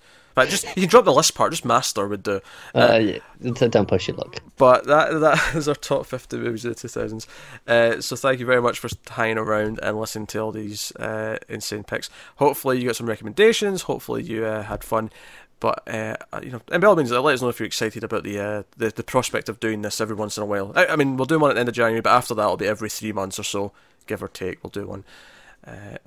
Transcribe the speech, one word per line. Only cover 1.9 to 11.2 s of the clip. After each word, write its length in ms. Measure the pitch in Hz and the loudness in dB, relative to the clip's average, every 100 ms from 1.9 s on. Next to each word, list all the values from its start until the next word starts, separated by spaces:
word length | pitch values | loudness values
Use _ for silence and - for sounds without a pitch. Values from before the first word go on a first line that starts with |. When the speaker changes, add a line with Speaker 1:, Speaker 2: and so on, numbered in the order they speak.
| 110 101 | -2 -2
Speaker 1:
would 160 | 101 | -2
do. 180 | 101 98 - - - 127 | -2 -4 -4 -20 -6 4
Speaker 2:
Uh, 40 | 123 | 6
Speaker 1:
Uh, 40 | 113 | 6
Speaker 2:
yeah, 200 | 107 - - - | 2 -2 -10 -10
d-, 280 | 123 120 120 | -6 2 4
don't 180 | 113 98 | 4 4
push 200 | 98 - | 2 0
your 80 | - | -8
luck. 200 | - - - - | -8 -12 -8 4
Speaker 1:
But 280 | 131 127 - | 6 6 6
that, 340 | 147 127 156 | 4 4 4
that 180 | 156 139 - | 4 4 2
<laughs> 40 | 165 | -2
is 140 | 147 | -2
our 60 | 143 | -4
top 300 | - 139 131 | -2 -4 -4
fifty 320 | 127 - 123 | -10 -8 -6
movies 280 | 117 113 120 | -6 -4 -6
of 80 | |
the 80 | 113 | -8
two 60 | 120 | -8
thousands. 380 | 117 110 110 - - - - - | -8 -8 -8 -14 -18 -20 -10 2
Uh, 360 | 117 117 120 | 4 4 2
so 160 | - 123 | -4 -2
thank 240 | 135 131 | 0 0
you 40 | 123 | 2
very 160 | 127 | 2
much 180 | 120 - | 2 -2
for 100 | 120 - - | -6 -10 -10
hanging 260 | - 113 113 | -4 -2 0
around 420 | 110 107 107 107 | 0 0 -2 -4
and 160 | 104 107 | -4 -4
listening 300 | 110 110 107 | -6 -8 -8
to 120 | 107 | -6
all 120 | 110 | -6
these, 400 | 107 104 104 - - | -6 -10 -8 -10 -8
uh, 400 | 113 110 | -8 -6